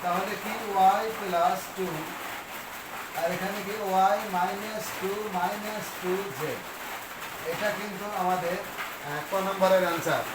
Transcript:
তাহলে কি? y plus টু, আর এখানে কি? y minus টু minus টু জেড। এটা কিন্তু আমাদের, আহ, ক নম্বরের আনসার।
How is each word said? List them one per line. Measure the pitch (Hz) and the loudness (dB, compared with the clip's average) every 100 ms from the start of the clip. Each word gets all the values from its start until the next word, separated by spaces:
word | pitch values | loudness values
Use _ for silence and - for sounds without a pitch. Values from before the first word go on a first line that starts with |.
তাহলে | 180 180 190 190 | 2 0 0 -4
কি? | 208 220 220 190 190 202 | -4 -4 0 8 8 8
y | 226 214 | 2 -2
plus | 196 175 175 185 - - | 0 4 4 2 -4 -4
টু, | 185 156 160 - - - - - - - - - - - | -2 -2 -6 -8 -8 -8 -10 -10 -10 -10 -10 -10 -8 0
আর | 170 175 | 0 0
এখানে | 185 208 190 | -2 -2 -4
কি? | 214 196 185 190 | -2 2 6 6
y | 208 202 185 | 6 2 0
minus | - - 214 214 - - | 0 0 -4 -6 -6 -4
টু | 190 202 214 180 | -2 -2 -2 0
minus | 180 208 208 214 180 - | 0 0 -4 -6 -6 -6
টু | 180 185 196 127 | -2 -2 -2 -4
জেড। | 151 135 - - - - - - - - 156 | -4 -4 -8 -10 -8 -8 -10 -10 -10 -6 -4
এটা | 165 208 190 | 0 0 0
কিন্তু | 208 185 208 196 | -4 -6 -4 0
আমাদের, | 180 180 170 190 | 2 2 0 -2
আহ, | - - - - 143 151 - | -4 -6 -8 -8 -6 -6 -2
ক | 196 190 | 0 0
নম্বরের | 190 190 185 175 | 2 6 6 6
আনসার। | 165 160 139 - | 2 2 0 0